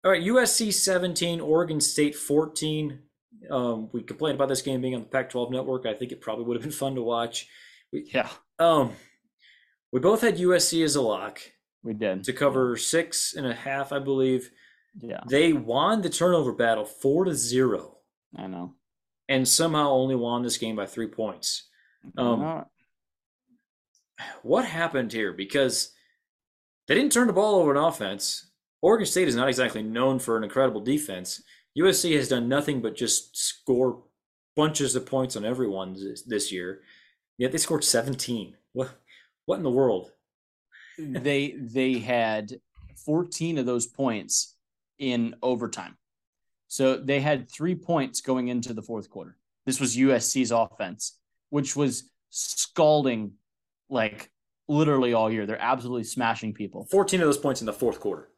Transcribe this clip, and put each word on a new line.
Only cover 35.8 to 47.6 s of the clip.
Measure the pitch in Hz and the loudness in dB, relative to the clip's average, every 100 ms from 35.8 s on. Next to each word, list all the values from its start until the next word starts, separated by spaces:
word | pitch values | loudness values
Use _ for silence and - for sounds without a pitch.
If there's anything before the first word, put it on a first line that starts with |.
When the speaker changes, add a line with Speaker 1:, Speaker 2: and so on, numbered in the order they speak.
| 95 | -8
Speaker 1:
this, | 95 98 - | -8 -10 -12
this | 123 107 - | -6 -4 -4
year, | 92 90 95 _ - _ _ _ - | -6 -8 -12 _ -20 _ _ _ -4
yet | 127 | -2
they | 156 | -2
scored | - 156 | -2 0
seventeen. | - 120 127 127 - 117 90 - _ | 2 0 0 -6 -4 -6 -8 -16 _
What, | 123 127 - _ - _ _ - | -8 -8 -10 _ -20 _ _ -6
what | 196 | -2
in | |
the | 151 | 0
world? | 123 131 92 - _ _ _ _ _ _ - - - | 4 4 2 -4 _ _ _ _ _ _ -20 -20 -14
Speaker 2:
They, | 151 254 131 139 143 - | -8 -4 0 0 -2 -6
they | 120 127 131 123 | -4 0 0 0
had | 110 120 113 107 104 127 _ - - - | 0 0 2 -2 -6 -14 _ -20 -20 -12
fourteen | - 156 175 - 165 156 | -2 0 0 -4 -2 0
of | 123 | 0
those | 123 120 | -2 -2
points | - 131 107 - - - _ _ _ _ _ | -2 -2 -2 -2 -2 -2 _ _ _ _ _
in | 135 120 117 - | -2 0 -2 -2
overtime. | 127 120 113 - 87 - _ _ _ _ _ _ _ | -2 -2 -4 -8 -12 -18 _ _ _ _ _ _ _
So | - 131 131 | 0 2 2
they | 139 139 | 0 0
had | 147 139 - | 2 0 -2
three | - | -6